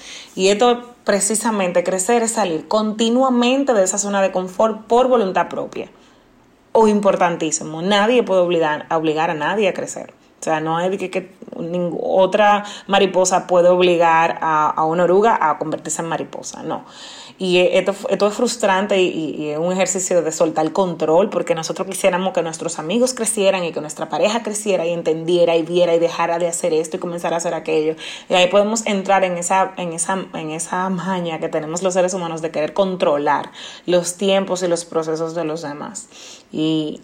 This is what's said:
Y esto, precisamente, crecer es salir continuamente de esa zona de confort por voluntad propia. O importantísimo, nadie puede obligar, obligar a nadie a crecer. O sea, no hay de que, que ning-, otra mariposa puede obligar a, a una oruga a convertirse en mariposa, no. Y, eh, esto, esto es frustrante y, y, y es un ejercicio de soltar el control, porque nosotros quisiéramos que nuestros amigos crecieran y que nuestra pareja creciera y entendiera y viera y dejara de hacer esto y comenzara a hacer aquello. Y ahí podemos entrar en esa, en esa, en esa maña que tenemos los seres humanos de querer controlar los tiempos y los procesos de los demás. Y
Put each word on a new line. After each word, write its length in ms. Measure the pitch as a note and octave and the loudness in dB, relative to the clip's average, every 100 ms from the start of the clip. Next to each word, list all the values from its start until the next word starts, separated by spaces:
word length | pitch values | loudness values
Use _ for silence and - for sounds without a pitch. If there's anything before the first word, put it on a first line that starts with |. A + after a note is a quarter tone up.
| - - - - | -20 -18 -12 0
Y 140 | F#3+ | 2
esto, 460 | G#3 B3 A#3+ - - | 4 4 2 -2 -8
precisamente, 800 | - G3+ G3 G#3+ A#3+ G#3 F#3 F3+ | 0 0 0 0 0 0 0 0
crecer 400 | - F#3 - A#3+ | 0 0 2 2
es 80 | A3+ | 2
salir 360 | A3+ F#3+ D#3 - | 0 -2 -2 0
continuamente 1040 | G#3+ G#3+ G#3+ A3+ B3 C4 A#3+ A#3+ C4+ C#4 | 0 0 0 2 4 4 4 2 2 2
de 100 | A3 | 2
esa 160 | F#3 G3+ | 2 0
zona 220 | G3+ G3+ | -2 0
de 100 | F#3+ | 2
confort 560 | F#3 F#3 - A3 A3 - | 0 -4 0 0 0 2
por 200 | A#3 B3+ | 4 4
voluntad 420 | B3 F#3+ F3+ E3+ | 4 2 0 -2
propia. 400 | - - - - - _ _ _ _ _ _ _ | -4 -8 -8 -12 -14 _ _ _ _ _ _ _
O 140 | - A3 | 4 6
importantísimo, 960 | G#3 G3 F3+ F3+ E3+ D#3+ - D#3 D#3+ | 6 4 4 2 0 -4 -4 -8 -4
nadie 420 | F#3 G3+ G#3+ B3 | 0 2 4 4
puede 180 | F#3+ F#3 | 4 2
obligar, 460 | F3 E3+ D3+ D3 - | 4 2 2 0 -2
obligar 400 | D#3+ D#3 D3+ E3+ | -2 0 0 0
a 40 | |
nadie 340 | D#3 D3+ G3+ F#3+ | -2 -2 0 0
a 60 | |
crecer. 400 | - - - - - _ - | -2 -8 -10 -14 -18 _ -10
O 40 | |
sea, 160 | - D#3 | -4 -2
no 180 | D#3+ E3 | -2 -2
hay 120 | F3+ | -2
de 80 | F#3+ | -4
que, 140 | F#3 | -6
que 240 | F#3+ F3+ - - - | -6 -8 -16 -16 -10
ning-, 380 | E3+ F3+ F3 D#3 | -6 -4 -4 -4
otra 640 | - F#3+ F#3 G#3 G#3 G3+ G#3 - - | 0 2 2 4 4 2 -2 -12 -2
mariposa 580 | G3 F#3+ F3+ F3+ F3+ - | 0 2 2 2 0 2
puede 240 | F3 F3 | 4 6
obligar 680 | F3+ F3+ E3+ E3+ E3 E3 - | 6 4 4 4 4 2 0
a, 300 | D#3+ D#3 D3+ | 0 2 2
a 140 | - D#3+ | 0 0
una 180 | E3+ | 2
oruga 340 | E3+ F#3+ A3+ - | 4 4 4 2
a 200 | D#3 D3 | 0 -2
convertirse 420 | D#3 D3+ D#3+ - | -4 -6 -6 -6
en 60 | E3 | -4
mariposa, 560 | D3 C#3+ - - - | -6 -6 -12 -14 -12
no. 220 | - - - - - - - - | -8 -10 -10 -20 -18 -18 -18 -6
Y, 200 | F#3 F3+ | 0 4
eh, 220 | F3+ F#3 | 4 2
esto, 160 | F#3+ G3 - | 0 -2 -2
esto 180 | F#3+ G#3 | 0 0
es 60 | G#3 | 0
frustrante 680 | A#3+ - G3+ F#3+ G3+ G3 | -2 0 0 0 2 2
y, 60 | F3+ | 2
y, 280 | E3 D#3 - | 0 -6 -6
y 140 | D3+ | -6
es 80 | D3+ | -2
un 140 | F3 | -2
ejercicio 500 | F#3 F3+ F#3+ - F3+ | 0 -2 -2 0 0
de 100 | D#3 | 0
soltar 340 | D#3 E3 D#3 D#3 | 0 0 0 -2
el 80 | |
control, 560 | F3 F#3 D#3+ D#3 E3 G#3 | 0 -2 -2 2 2 2
porque 260 | F3 - E3 | 0 -2 -2
nosotros 320 | D#3+ E3+ F#3 | -4 -6 -8
quisiéramos 460 | F#3+ F#3+ F3+ F#3+ | -2 0 0 0
que 100 | F3+ | -2
nuestros 340 | E3 D#3+ E3 E3 | -4 -4 -8 -6
amigos 360 | D#3 A#3 B3+ | -2 0 0
crecieran 500 | B3+ A3 G#3+ F#3+ F#3+ | -2 -4 0 2 2
y 80 | E3+ | -2
que 100 | - | -6
nuestra 280 | D3+ - D#3 | -8 -8 -6
pareja 340 | D3+ G3+ A3+ | 0 0 0
creciera 420 | A3 G#3 G#3 F3+ E3 | -4 -6 -2 0 0
y 80 | |
entendiera 600 | E3+ E3 D#3+ E3 F3 E3+ E3+ | -2 -2 -2 0 2 4 2
y 80 | |
viera 320 | D#3+ F3 F3 E3 | 2 2 4 4
y 40 | |
dejara 380 | E3 - E3+ E3+ | 2 0 0 0
de 100 | E3+ | -2
hacer 260 | E3+ F3 | -2 0
esto 240 | D#3 D#3+ F#3 | 0 -2 -4
y 20 | |
comenzara 360 | F3+ F3 F3+ E3 | -6 -4 -4 -2
a 20 | |
hacer 160 | E3+ | -2
aquello. 420 | D#3+ D#3+ D#3 D#3 D#3 - - - | -4 -2 0 0 -4 -8 -12 0
Y 40 | F3+ | 2
ahí 120 | F3+ | 4
podemos 380 | G3+ G#3 A#3 A3 | 4 2 0 -2
entrar 380 | G3 F#3+ F#3+ | -2 2 2
en 140 | F#3 F3 | 2 -2
esa, 360 | F3 F#3+ F#3 - | 0 0 0 -4
en 160 | F3 | -8
esa, 320 | E3 - F#3+ F#3 | -6 -4 -4 -6
en 180 | E3+ D#3 | -10 -8
esa 380 | D#3+ - F#3 F#3+ | -8 -6 -4 -2
maña 500 | F3+ F3 F#3 E3+ D#3+ | -4 -4 -4 -4 -4
que 100 | D#3+ | -4
tenemos 320 | E3 D3+ E3+ | -4 -4 -4
los 140 | F#3+ F#3 | -2 2
seres 180 | F3+ | 0
humanos 280 | F#3+ E3+ E3 | 0 -6 -6
de 100 | D#3+ | -6
querer 220 | D#3+ D3+ | -4 -4
controlar 800 | - F#3+ F#3 F3+ D3 D3 C#3+ - - - - - | 0 -2 0 0 2 0 0 -4 -14 -18 -12 0
los 320 | F3 E3+ - | 0 0 -2
tiempos 440 | G3 G3 F#3+ F3 | 0 2 0 -2
y 40 | F3+ | 0
los 180 | E3+ - | -2 -2
procesos 480 | E3 D#3+ D#3 D#3+ | -4 -2 -4 -4
de 100 | E3+ | -4
los 200 | D#3 E3 | -6 -6
demás. 460 | F#3+ - - - - - - - - | -8 -10 -12 -14 -16 -20 -20 -20 -10
Y 500 | - D#3 D#3 D3+ - | -2 0 0 -2 -8